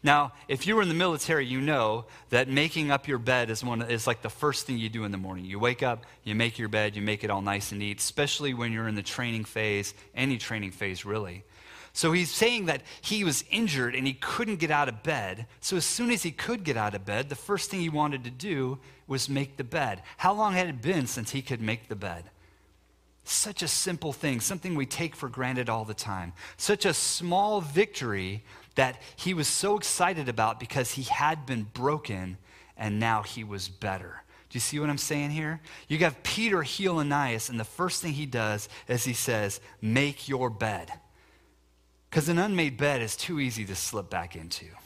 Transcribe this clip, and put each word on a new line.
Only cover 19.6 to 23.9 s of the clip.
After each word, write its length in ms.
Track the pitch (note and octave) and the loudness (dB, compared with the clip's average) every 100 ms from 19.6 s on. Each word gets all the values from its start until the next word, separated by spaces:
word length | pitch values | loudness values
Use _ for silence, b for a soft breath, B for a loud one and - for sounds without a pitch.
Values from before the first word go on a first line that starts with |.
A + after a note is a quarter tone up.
bed. 380 | B2+ D#3+ C3 F#2+ B B | -4 0 0 -2 B B
How 160 | F3+ | 2
long 200 | G#3 G#3+ | 4 4
had 140 | F#3 F3+ | 4 2
it 140 | C3+ | 0
been 260 | A#2+ F3 B2+ | 0 2 0
since 240 | - A2+ | -2 -4
he 100 | C#3 | -4
could 200 | B2+ A#2+ | -4 -2
make 260 | A2 A2+ - | 0 -2 -4
the 80 | G#2 | -6
bed? 300 | G2 E2+ F2 - b b b b b b _ _ - | -6 -6 -10 -20 b b b b b b _ _ -4
Such 380 | - G#3+ G3+ | 0 0 -2
a 60 | E3 | 0
simple 420 | - F#3 | 0 0